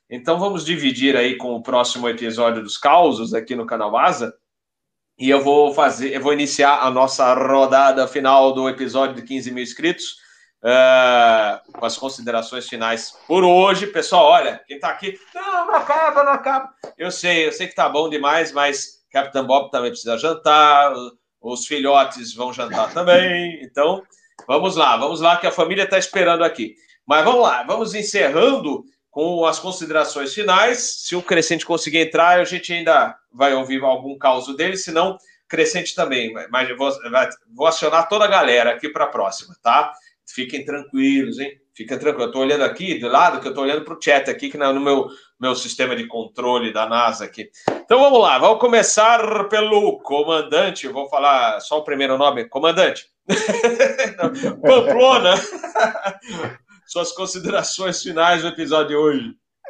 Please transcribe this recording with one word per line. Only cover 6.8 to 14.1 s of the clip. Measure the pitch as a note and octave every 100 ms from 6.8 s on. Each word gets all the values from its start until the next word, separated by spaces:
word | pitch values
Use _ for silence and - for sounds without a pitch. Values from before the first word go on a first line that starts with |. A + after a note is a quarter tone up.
a | C3
nossa | B2+ C3 - B2+
rodada | B2 C3 C3+ C3 C3+ C#3 C3 B2+
final | D3 C3+ C3+ C3+
do | C3 C3
episódio | B2+ B2+ C3 C3+ A#2+
de |
quinze | A#2 C3 A2+
mil | B2
inscritos, | A#2+ - D#3+ F3 - - _ _ _ _
é, | A2+ B2+ C3 C3 B2+ B2 A#2 A2 G#2 G2+ -
com | - A2+
as | -
considerações | C3+ B2+ A#2 A#2 A2+ B2+ A#2+
finais | A#2 A2+ A#2 - - -
por | F3 F3+
hoje. | F3+ F#3+ F#3+ G3+
Pessoal, | E3 D3+